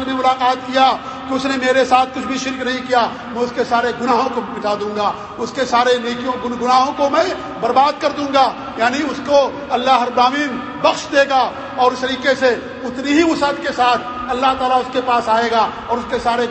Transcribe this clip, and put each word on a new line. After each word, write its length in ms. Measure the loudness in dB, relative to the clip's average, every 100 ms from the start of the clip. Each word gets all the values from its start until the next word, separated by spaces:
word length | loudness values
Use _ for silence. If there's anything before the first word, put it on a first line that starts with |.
| 0
میں 60 |
ملاقات 540 | 0 0 2 0 0 -2
کیا 240 | 2 2 2 -6 -12 -6
کہ 40 |
اس 120 | -4 -2
نے 120 | 0
میرے 280 | 2 2 4
ساتھ 240 | 4 2
کچھ 120 | -2 -6
بھی 120 | -4
شرک 260 | -4 -4
نہیں 140 | -4 -4 0
کیا، 200 | 0 0 -2 -10
میں 140 | -6
اس 80 | -4 -2
کے 80 | 0
سارے 220 | 0 0 -2
گناہوں 280 | 0 2 0 -2
کو 60 |
مٹا 320 | -6 -6 -4 -2
دوں 160 | -4 -2
گا، 160 | -2 -4 -10 -8
اس 140 | -6
کے 140 | -4 0
سارے 320 | 2 4 2
نیکیوں، 300 | 0 -6 -6 -6 -6
گن-، 160 | -2
گناہوں 320 | 2 4 2 2
کو 120 | 0
میں 140 | 2 0 -2 -8 -4
برباد 400 | 0 4 4 2
کر 80 | -2 -2
دوں 100 | 0
گا۔ 200 | 4 4 2 -8 -2
یعنی 200 | 0 0
اس 240 | -2 -4 2
کو 260 | 4 4 -2 -4
اللہ 340 | 0 4 4
رب 160 | 4 2
العالمین 380 | 2 2 -2 -6 -8 -2
بخش 240 | 0 0 0
دے 180 | 2 4
گا 220 | 2 0 -2 -8 0
اور 160 | 2
اس 80 | 2
طریقے 300 | -2 -2 0 2
سے 160 | 2 0 -4 -10
اتنی 280 | -8 -6 0
ہی 120 | 2
وسعت 300 | 2 2 0 -2
کے 80 | -4 2
ساتھ 260 | 2 2 -2 -8 -6
اللہ 240 | 0 0 2
تعالیٰ 180 | 2 2
اس 120 | 0
کے 100 | -2 0
پاس 240 | 0 2
آئے 220 | 0 2
گا 160 | 2 0 -2 -6
اور 100 | -4
اس 60 | -4
کے 80 | -2
سارے 220 | 0 0 -2